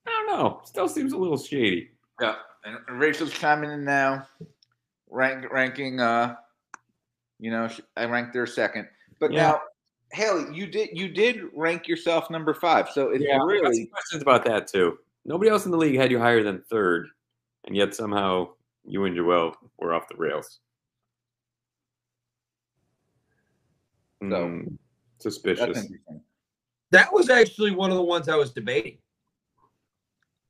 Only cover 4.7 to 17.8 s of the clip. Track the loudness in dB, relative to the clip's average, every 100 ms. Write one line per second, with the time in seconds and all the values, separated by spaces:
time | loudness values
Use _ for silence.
4.7 | _ _ _ _ -2 -2 -2 -6 -2 -2
5.7 | -2 -6 0 2 2 0 -4 -18 _ _
6.7 | -20 _ _ _ _ _ _ -6 -4 -4
7.7 | -8 -12 -6 -2 -2 -2 -4 -4 -2 -2
8.7 | -2 -12 _ _ -4 0 4 4 2 -2
9.7 | -18 _ _ _ -4 0 0 -4 -8 -6
10.7 | -4 -4 -6 -6 0 0 0 -6 -4 -2
11.7 | -2 -4 -4 0 0 0 -4 -2 0 4
12.7 | 4 2 0 0 0 2 2 4 2 2
13.7 | 2 -2 -10 -10 0 6 6 6 0 0
14.7 | 2 2 0 _ _ -6 0 2 2 2
15.7 | 2 2 4 2 4 4 4 2 -2 -4
16.7 | 0 2 0 -2 _ _ _ _ _ -6
17.7 | 0